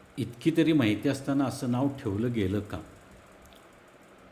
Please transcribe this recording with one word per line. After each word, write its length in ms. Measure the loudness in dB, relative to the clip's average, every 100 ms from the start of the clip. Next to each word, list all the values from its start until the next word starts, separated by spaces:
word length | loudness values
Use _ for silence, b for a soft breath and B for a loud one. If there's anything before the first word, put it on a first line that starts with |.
| -14 -10
इतकी 340 | -8 -4 0 2
तरी 160 | 4
माहिती 360 | 4 4 2 0
असताना 360 | -2 -2 0 0
असं 260 | -2 -2
नाव 160 | 0 0
ठेवलं 460 | -2 -4 -2 -2
गेलं 260 | 0 0 -2
का? 200 | -4 -10 -12 -20 -20 -20 -20 -20 -20 -20 -20 -20 -20 -20 -20 -20 -20